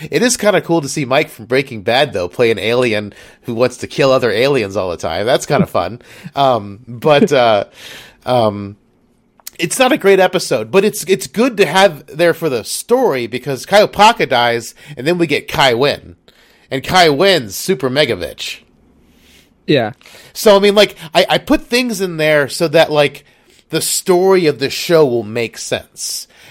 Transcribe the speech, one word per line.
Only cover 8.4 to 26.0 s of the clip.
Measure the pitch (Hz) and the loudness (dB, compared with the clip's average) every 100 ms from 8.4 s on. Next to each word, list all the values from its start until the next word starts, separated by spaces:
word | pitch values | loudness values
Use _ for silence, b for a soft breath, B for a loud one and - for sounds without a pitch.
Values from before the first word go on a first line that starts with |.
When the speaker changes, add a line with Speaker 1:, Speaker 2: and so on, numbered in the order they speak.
| 110 101 101 104 _ _ _ _ _ _ - - | 0 -2 -8 -14 _ _ _ _ _ _ -18 -8
Speaker 1:
it's | 170 - | -6 0
not | 254 | 0
a | 214 | 2
great | 196 190 | 2 4
episode, | 185 185 - 131 110 | 4 0 -4 -4 -2
but | 175 | 0
it's, | 208 202 | 0 0
it's | 151 190 - | -4 -4 -4
good | 196 262 208 | -2 0 2
to | 156 | 0
have | 180 196 143 - | 4 2 2 -10
there | 151 170 | 0 0
for | - 165 | 0 -2
the | 120 | -4
story | 98 - - 247 233 135 113 | -6 -8 0 2 2 -2 -4
because | 120 147 127 - | -8 -6 -8 0
Kaiopaka | 202 196 - 214 226 147 | 2 2 4 4 4 0
dies, | 127 120 117 110 - B 147 | 2 2 0 -6 -16 B -6
and | 139 | -2
then | 175 | 0
we | 165 | 0
get | 135 - | -2 -4
Kai | 156 135 117 | 0 2 2
Wynn. | 143 95 85 87 _ b b b b | 0 -2 -8 -20 _ b b b b
And | 135 | -8
Kai | - 185 170 | 0 4 4
Wynn's | 139 196 170 110 92 | 4 2 2 -2 -8
Super | - 190 131 | -4 -2 -2
Megovich. | 135 135 95 76 - - - _ _ _ _ _ b b b b _ - | -2 -2 -2 -8 -10 -14 -14 _ _ _ _ _ b b b b _ -2
Speaker 2:
Yeah. | 143 107 - B B B | 0 0 -6 B B B
Speaker 1:
So, | - 220 196 | 0 4 6
I | |
mean, | 202 202 | 6 4
like, | 196 - 160 | 2 0 -4
I, | 175 - | 0 2
I | 165 | 0
put | - 302 | 0 -2
things | 302 247 247 190 | 0 -2 -2 -4
in | 190 160 | -6 -2
there | 156 151 135 | 2 2 0
so | - 165 | -2 0
that, | 165 151 | 2 2
like, | 151 147 - _ b b b b | 2 0 -2 _ b b b b
the | 156 | -6
story | - - - 180 190 190 156 | -4 -4 0 2 4 4 2
of | 123 | 0
the | 135 | -4
show | - - 160 143 | -6 2 4 4
will | 120 | 2
make | 104 113 113 - | -4 -6 -6 -8
sense. | - 110 - - | -8 -8 -8 -14